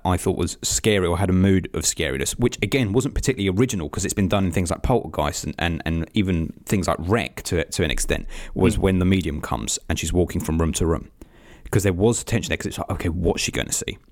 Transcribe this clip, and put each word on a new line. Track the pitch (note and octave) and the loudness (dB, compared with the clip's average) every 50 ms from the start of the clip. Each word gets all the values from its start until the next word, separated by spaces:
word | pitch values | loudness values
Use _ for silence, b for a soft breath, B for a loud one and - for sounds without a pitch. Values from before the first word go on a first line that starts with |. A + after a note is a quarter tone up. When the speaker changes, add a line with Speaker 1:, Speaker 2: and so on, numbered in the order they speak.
| - | 0
Speaker 1:
I | F#2 F2+ | 0 0
thought | E2 - F#2+ - - | 2 2 0 0 0
was | F2 F2 - - | -2 -2 -4 -6
scary | - - - - - A2+ G#2 G2 F#2 E2+ | -4 -4 -2 0 2 2 4 4 2 2
or | E2+ E2 | 2 2
had | G2 F2+ | 2 2
a | |
mood | F#2 F#2 F#2 G2 F#2+ F#2+ E2 - - | 4 4 6 6 4 4 2 0 -4
of | E2 | -4
scariness, | D#2 - - - E2+ C#2 C2 C2+ - - - - | -4 -2 -2 -2 -2 -2 -2 -2 -2 -4 0 0
which | A#2+ A#2+ - - | 0 0 0 -2
again | - G#2 - C3+ B2+ G2+ | -2 0 2 0 0 2
wasn't | G2 C3 A#2 - - | 2 0 0 0 -2
particularly | - - - - - G2+ F#2+ F2+ F#2+ | 0 0 0 0 2 0 2 2 2
original | B2+ C3 - F#2+ D#2 C#2+ | 2 2 0 -2 -4 -4
'cause | - - F#2+ | -4 -4 -4
it's | F#2+ - | -2 0
been | - G2 F2 | 0 2 2
done | G#2+ G2+ F#2+ | 2 2 0
in | F2+ | 0
things | D#2+ F#2+ F2+ E2 | 0 0 -2 -2
like | E2+ - - | -2 -2 0
Poltergeist | - B2+ A#2 - E2 D#2 - D2 D2 - - - | 2 2 2 0 -2 -4 -2 -2 -2 -4 -4 -6
and, | - - - | -8 -4 -2
and, | E2 E2+ E2 D#2+ - | -2 -2 -2 -2 -2
and | - E2 E2 D#2+ - - | -2 -2 -2 -2 0 0
even | A2+ G2 F#2 F2+ E2 E2 - - - - | 0 2 2 2 0 0 -2 -6 -12 -4
things | - A2+ G2+ E2+ | -2 -2 0 2
like | E2+ E2 - | 0 -2 -2
Wreck | E2+ F2+ G2+ A#2+ E2 - - - | 0 0 0 0 0 -4 -8 -10
to, | - - F#2 E2 D#2 | -6 -2 -2 -2 -2
to | - - - | -2 -2 0
an | F#2 D#2 | 0 0
extent, | A#1+ - - - D2 - - B B B B B B | 0 0 0 0 -2 -2 -4 B B B B B B
was | - F#2 F#2 - | 2 2 4 4
Speaker 2:
Mm. | - | 4
Speaker 1:
when | F#2+ F#2+ F#2+ F2+ | 2 2 4 4
the | F2+ | 4
medium | F#2 F#2+ F#2+ E2+ D#2+ C#2+ D2+ | 4 4 4 2 -2 -4 -6
comes | - - - A1+ A1 - - - - - | -4 -4 -4 -4 -4 -4 -6 -6 -4 -4
and | - - | -4 -2
she's | - D#2+ | -2 0
walking | E2+ F2+ F2 D#2 - F2 | 2 2 2 2 0 -2
from | - - D#2+ D#2+ | -2 0 0 2
room | E2 D#2+ D2 | 2 0 0
to | - F2 | 0 0
room. | E2 E2 - - - - B B B B B B B B B B - | 0 0 -2 -4 -10 -18 B B B B B B B B B B 0
'Cause | - G#2 | 0 2
there | F#2+ G2+ | 2 2
was | F2+ E2+ G2 A#2 A#2 - | 2 4 2 2 2 0
tension | - - - G#2+ - - | -2 -2 -2 -2 -2 -2
there | - - | -4 -4
'cause | - | -4
it's | F#2+ - - | -6 -6 -6
like, | - - | -4 -4
okay, | F#2 E2+ - F2+ | -4 -2 -2 -2
what's | D#2+ F#2 E2+ E2 - - | -2 0 0 0 0 0
she | - - | -2 -2
gonna | - - - - | -2 -4 -4 -4
see? | - - - - G#2 - - - | -4 -4 -4 -6 -10 -10 -16 -20